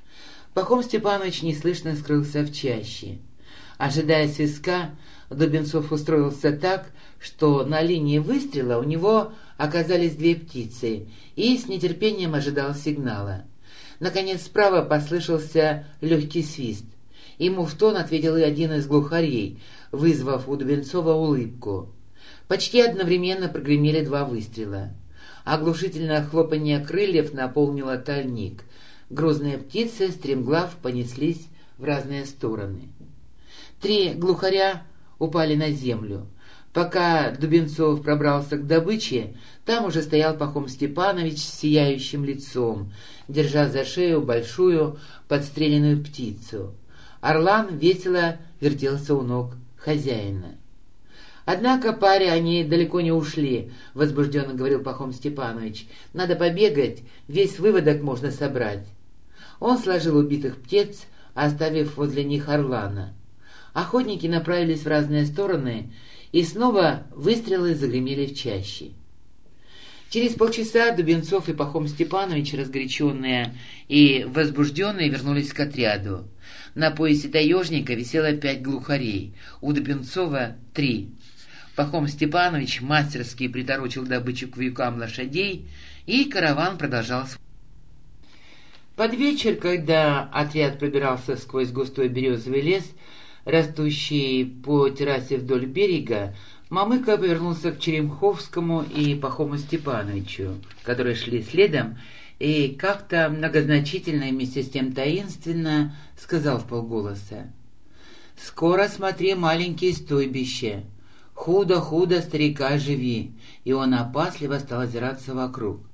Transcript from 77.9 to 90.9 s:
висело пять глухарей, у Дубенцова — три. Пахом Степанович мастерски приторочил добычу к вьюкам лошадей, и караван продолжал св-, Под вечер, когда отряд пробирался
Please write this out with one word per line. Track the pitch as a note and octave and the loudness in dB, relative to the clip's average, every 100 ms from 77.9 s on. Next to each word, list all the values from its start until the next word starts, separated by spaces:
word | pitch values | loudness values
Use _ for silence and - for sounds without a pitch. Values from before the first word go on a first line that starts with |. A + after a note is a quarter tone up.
висело | A#2+ A#2+ D#3+ D#3 | -4 0 0 2
пять | D3 C#3+ B2+ | 2 -2 -2
глухарей, | C3 C3 C3+ C#3 A#2 G2 G2+ - - - | -4 -4 -2 -2 0 -4 -6 -14 -18 -8
у | D3 | -2
Дубенцова — | C#3+ B2 C#3+ B2 F#3 F3 C#3 A2+ - - | 0 0 -4 -4 -2 0 0 -4 -8 -10
три. | - C#3 G#2+ F#2+ - - - - - - - | -2 0 0 -4 -14 -18 -20 -20 -20 -10 -4
Пахом | D3 E3 D3 | -2 0 -2
Степанович | D3 D3+ F3 F3+ D3+ B2 - | 0 0 2 2 0 -2 -4
мастерски | C3 D3+ D3 B2 A#2+ - B2+ | 0 2 2 -4 -8 -4 -4
приторочил | A#2+ B2+ C3+ B2 C3 B2+ | -4 -4 -2 -4 -6 -2
добычу | B2 B2 B2 B2+ | -2 -2 -6 -8
к | B2 | -4
вьюкам | B2+ B2 B2 A#2+ | -4 -2 -2 -2
лошадей, | A2+ - B2+ D#3 G3+ E3+ - - - - - | -8 -6 -6 -2 -2 -4 -12 -16 -16 -16 -2
и | B3+ C#4+ | 0 2
караван | F#3+ D#3+ D3 F3+ F3 | 2 2 2 0 -2
продолжал | C#3+ B2 A#2 B2+ C3 | -2 -2 -2 -4 -4
св-, | - - - - - - - - - - - - - - - - - | -12 -16 -20 -20 -20 -20 -20 -20 -20 -20 -20 -20 -20 -20 -20 -16 -2
Под | A3+ B3 | 0 2
вечер, | C#4+ D4 A3+ F3 | 2 2 0 0
когда | F3 F3 D3+ D#3 D3+ C#3 - | 0 0 2 4 4 2 -2
отряд | D3 D3 D3+ C#3+ - | -2 -2 2 0 0
пробирался | C#3+ | 0